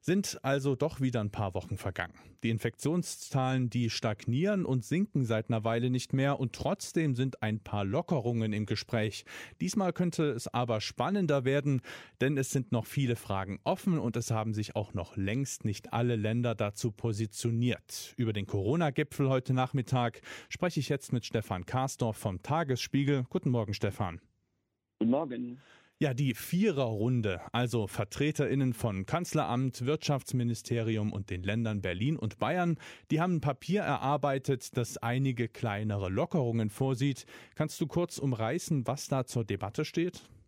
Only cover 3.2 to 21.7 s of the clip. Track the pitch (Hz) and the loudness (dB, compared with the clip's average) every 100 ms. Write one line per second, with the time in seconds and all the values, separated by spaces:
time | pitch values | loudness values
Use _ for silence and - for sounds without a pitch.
3.2 | - 135 131 131 123 123 117 - 113 104 | -4 0 2 2 0 0 0 0 -2 -2
4.2 | - 123 190 202 170 127 - 160 202 143 | 0 2 2 2 2 0 0 0 2 0
5.2 | 117 110 - 113 110 117 123 127 - 135 | 2 2 2 0 2 2 2 0 0 2
6.2 | 139 139 123 - 143 202 - 175 156 123 | 2 2 -2 -2 -2 -2 -2 0 2 2
7.2 | 135 - 110 107 - 104 98 131 - 156 | 0 0 -2 -2 -2 -2 0 0 0 0
8.2 | 113 117 110 104 104 107 - 117 107 - | 2 0 0 0 -2 -4 0 0 0 -4
9.2 | - - - - 180 208 185 175 175 165 | -14 -16 -16 -6 -2 2 0 2 0 2
10.2 | 151 120 - 120 120 110 - - 135 202 | 0 0 -2 -2 0 0 -2 -2 0 2
11.2 | 165 139 131 139 139 131 - - - _ | 4 4 4 2 2 0 -2 -18 -18 _
12.2 | 131 143 131 139 123 120 - - 127 117 | 2 2 0 0 2 0 0 0 2 0
13.2 | - 98 95 95 - 180 - 160 117 120 | -2 -2 -2 -4 -2 0 2 2 2 -2
14.2 | - 110 110 107 104 110 104 - 85 - | 0 0 0 -2 -2 -4 -4 -6 -6 -2
15.2 | 95 120 135 - 107 101 - 113 120 117 | 0 0 -4 -2 -4 -4 -2 0 2 2
16.2 | 107 117 120 110 104 - 120 - 117 104 | 0 0 0 0 -2 -2 -6 -2 -4 -2
17.2 | 110 - 120 113 123 104 - - - - | -4 -2 -2 2 2 0 -6 -12 -10 -2
18.2 | 113 104 98 101 98 165 156 131 147 - | -2 0 -2 0 2 2 2 0 -2 0
19.2 | 135 131 - 131 127 139 117 127 120 - | 2 2 2 0 2 0 0 2 2 -2
20.2 | - - - - 180 165 127 139 - 123 | -16 -18 -14 -2 0 0 0 -2 0 -2
21.2 | - 113 - 92 87 | 0 -4 -2 -4 -2